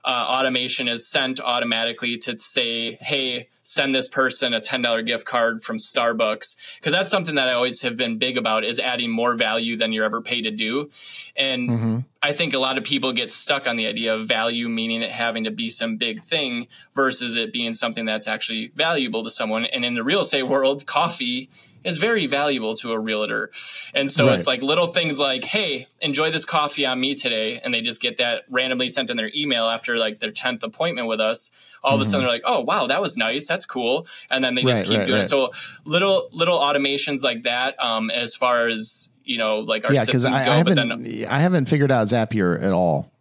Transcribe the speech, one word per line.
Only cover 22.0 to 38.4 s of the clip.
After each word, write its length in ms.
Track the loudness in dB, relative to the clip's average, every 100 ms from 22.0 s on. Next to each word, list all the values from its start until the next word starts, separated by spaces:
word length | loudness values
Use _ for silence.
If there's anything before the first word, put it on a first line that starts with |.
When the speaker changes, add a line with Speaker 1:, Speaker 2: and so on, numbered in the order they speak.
| 2 2 0
Speaker 1:
valuable 480 | 0 0 0 -2 -4
to 160 | -4
a 80 | -4
realtor. 500 | -2 -2 0 -2 -4 -10 -14 -14 -6 -2
And 160 | 0
so 160 | 4 6
Speaker 2:
Right. 80 | 6
Speaker 1:
it's 100 | 2
like 160 | 0
little 240 | 2 2 2
things 320 | 2 0 0
like, 260 | 0 0 -2
"Hey, 420 | -2 0 -4 -8 -6
enjoy 300 | -2 0 0
this 160 | 0 0
coffee 400 | 0 0 0 -2
on 140 | 0
me 160 | -2 -2
today." 440 | -2 0 -2 -4
And 100 | -2
they 80 | -2
just 180 | 0 -2
get 180 | -2 0
that 260 | 0 0 -2
randomly 360 | -2 0 0 -2
sent 220 | -2 -2
in 80 | -4
their 140 | -4 -4
email 280 | -2 0 0
after, 320 | 0 -2 0
like, 220 | 0 -2
their 100 | -6
tenth 320 | -4 -4 -4
appointment 460 | -8 -4 -4 -2 -4
with 120 | 0
us. 300 | 0 0 -4 -10 -20 -4
All 120 | 0 2
of 60 |
a 40 | 4
sudden 140 | 2
Speaker 2:
Mm-hmm. 80 | 2
Speaker 1:
they're 60 | 0
like, 80 | 2
"Oh, 160 | 0
wow, 240 | 2 0 2
that 160 | 0
was 160 | 0 0
nice. 300 | 0 0 -2
That's 180 | -2 -2
cool." 400 | -2 0 0 -2 -16 -4
And 140 | 0
then 100 | 2
they 80 | 2
just 200 | 2 2
Speaker 2:
Right, 80 | 2
Speaker 1:
keep 80 | 0
Speaker 2:
right, 80 | 2
Speaker 1:
doing 100 | 2
it. 40 |
Speaker 2:
right. 60 | 4
Speaker 1:
So 220 | 2 2 -2 -14 -16
little, 460 | -2 2 4 2 0
little 280 | -2 2 4
automations 640 | 4 2 2 0 -2 0
like 180 | 0 0
that, 300 | -2 0 0 0
um, 280 | 0 0 0
as 240 | -2 -2
far 320 | 0